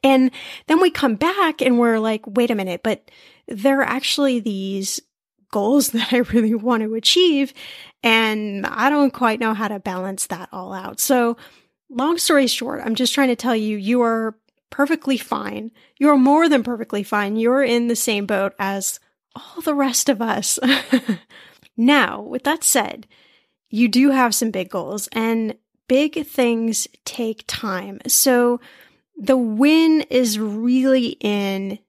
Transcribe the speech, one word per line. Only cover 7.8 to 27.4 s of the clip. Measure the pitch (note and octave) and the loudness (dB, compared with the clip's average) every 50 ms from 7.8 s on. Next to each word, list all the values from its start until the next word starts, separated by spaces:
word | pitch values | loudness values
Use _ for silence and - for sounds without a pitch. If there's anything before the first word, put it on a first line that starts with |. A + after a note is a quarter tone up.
| - - _ _ | -20 -20 _ _
and | - A#3 A3+ A3+ A3+ A3 G#3+ G#3+ G#3+ G#3 G3 G3+ F#3+ | 0 2 2 4 2 2 -2 -2 -4 -6 -6 -6 -6
I | - - - A3+ C4+ | -6 -4 0 0 2
don't | D4 D4 C#4+ C4 | 4 4 2 2
quite | - - B3+ A3+ A3 A#3+ | 2 0 0 0 0 0
know | A#3 A3 A3 | -2 -2 -2
how | G3+ A3 | -2 -4
to | G3+ G#3+ G3 | -4 -6 -6
balance | - G#3+ F#3 F#3 F#3 G3 G3 F#3+ - | -6 -6 -6 -6 -6 -8 -6 -8 -8
that | - F#3+ E3 F3+ _ | -8 -8 -12 -12 _
all | - F#3+ F#3 F#3 G3 | -14 -14 -12 -10 -12
out." | F#3+ F#3+ - - - | -12 -12 -12 -8 -6
So | - - C#4 B3 A#3+ A#3 A#3+ - - - _ _ _ _ _ _ _ _ | 0 2 2 2 2 0 -2 -4 -12 -20 _ _ _ _ _ _ _ _
long | C4 A#3+ C4+ D#4 E4+ | -6 -4 0 0 0
story | E4+ - - D#4+ C#4+ C4+ | 0 0 2 4 4 4
short, | A#3+ - - A3+ - G#3 - - | 2 0 -4 -4 -6 -8 -6 -4
I'm | A3 A3+ | -4 -2
just | A#3+ B3+ - - | 0 0 0 2
trying | C#4+ C#4 | 2 2
to | B3+ A#3+ | 2 0
tell | - - B3 A#3 | 0 0 -2 -2
you, | A3 G#3+ G#3+ G#3+ | 0 -2 -2 -4
you | G#3 F#3+ G3+ A#3+ B3 | -4 -2 0 2 2
are | A#3+ A#3 A3+ A3+ A3+ A3 A3 _ _ _ _ _ _ _ | 2 2 0 -2 -4 -6 -8 _ _ _ _ _ _ _
perfectly | - - C#4+ C#4+ D#4+ D#4 - C4+ C4+ | -2 -2 0 0 0 -2 0 -2 -2
fine. | A3 - - - - G#3 G3+ G#3 G#3+ G#3+ A3+ _ _ _ _ _ | -2 -2 -6 -8 -6 -6 -8 -10 -10 -12 -14 _ _ _ _ _
You're | _ C#4 D4+ D4 | _ 2 4 4
more | C4+ B3+ C4+ C#4+ D#4 E4+ E4 | 6 6 6 4 4 4 4
than | D4+ C4 - | 2 2 2
perfectly | B3 A#3+ G#3+ A3+ _ - G3+ G3+ | -2 -6 -6 -6 _ -4 -6 -4
fine. | - - G#3 G3+ G3 G#3+ | -2 -2 -2 -2 -2 -2
You're | A3 A3+ A#3 B3+ C4+ C#4 | 0 0 2 2 2 2
in | A#3+ A#3 A#3+ A#3 | 2 0 0 0
the | A#3 A#3 | 0 -2
same | A3+ - - G#3+ G3+ G3+ | -2 -2 -2 -2 -4 -2
boat | G3 G#3+ G3 G3 G3 G3 | -2 -2 -2 -2 -4 -4
as | - G3+ G3 G3 G3 F#3 - - - _ _ _ _ _ _ _ | -6 -6 -4 -4 -4 -6 -6 -8 -10 _ _ _ _ _ _ _
all | - - - - E4+ - | -20 -20 -18 -16 -8 -4
the | D#4+ D4 | -4 0
rest | C#4+ C#4 C4 A#3+ - - - | 0 0 0 0 0 0 0
of | C4 G3+ | 0 0
us. | A#3 A3+ G#3+ - G3+ - - - - | -2 -4 -4 -4 -2 -4 -4 0 2
<laughs> | B3 C4+ C4 - - - B3 - - G3+ E3+ _ _ - - - - _ _ _ _ _ | 0 0 0 0 -2 -2 -2 0 -2 -6 -6 _ _ -20 -20 -20 -20 _ _ _ _ _
Now, | - A3+ B3+ D4 C#4 - - - - | 2 4 4 6 4 2 0 -2 -10
with | G#3 - - B3 _ | -12 -10 -10 -6 _
that | C#4 - D#4 - | -2 -4 0 0
said, | - - C4+ G3+ - - - G#3+ _ _ _ _ _ _ _ _ _ _ _ _ _ | 0 0 0 0 -2 -8 -14 -16 _ _ _ _ _ _ _ _ _ _ _ _ _
you | - G#3+ A#3+ | 0 2 2
do | A#3 G3+ B3 C4+ C#4+ | 4 4 4 4 4
have | C4+ C4+ B3 A#3 A3 | 4 4 2 2 0
some | - A#3+ A3+ | -2 -2 -2
big | G3 F#3 F3+ F#3 | -4 -6 -8 -6
goals, | - F#3 D#3+ C3+ F#3+ G#3 G3+ - | -6 -8 -8 -6 -8 -8 -10 -8
and | - A3+ A3 A3+ A3+ A3+ A3+ G#3+ - _ _ _ _ _ _ | -4 -2 -2 0 0 0 -2 -4 -8 _ _ _ _ _ _
big | _ B3+ C4+ D4 D4+ D4 E4 D4 | _ 2 2 2 0 -2 -6 -8
things | - - - B3+ A#3 A#3 A3+ A3+ A3+ A3 - - - _ _ _ | -6 -2 0 0 0 0 0 -2 -2 -2 -4 -6 -8 _ _ _
take | - - - A#3+ A3 A3 A3 | -14 -8 -6 -6 -6 -6 -8